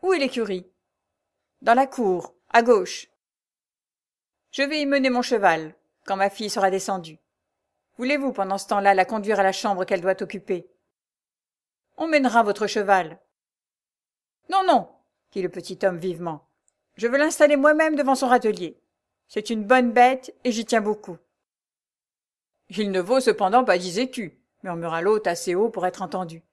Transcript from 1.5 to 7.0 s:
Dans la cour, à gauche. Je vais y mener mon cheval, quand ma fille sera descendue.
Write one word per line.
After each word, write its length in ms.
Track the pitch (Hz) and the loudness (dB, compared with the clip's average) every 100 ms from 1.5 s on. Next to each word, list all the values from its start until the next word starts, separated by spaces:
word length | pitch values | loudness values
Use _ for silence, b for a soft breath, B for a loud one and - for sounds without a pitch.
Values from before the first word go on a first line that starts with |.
| _ | _
Dans 100 | - | 2
la 140 | 240 269 | 2 2
cour, 480 | 269 214 180 - _ _ | 0 0 -2 -4 _ _
à 100 | 233 | 2
gauche. 460 | 233 226 180 - - _ _ _ _ _ _ _ _ _ _ _ _ _ _ | 6 4 2 -10 -16 _ _ _ _ _ _ _ _ _ _ _ _ _ _
Je 100 | - | -4
vais 200 | 277 302 | -2 -2
y 40 | 285 | 0
mener 240 | 277 262 | 0 0
mon 140 | 247 | -2
cheval, 500 | 247 233 196 160 156 - _ _ - | -2 2 2 2 -4 -16 _ _ -8
quand 100 | 190 | -2
ma 140 | 196 | -2
fille 220 | 196 208 | -2 -8
sera 180 | 214 190 | 0 0
descendue. 480 | 190 190 190 | 0 -4 -8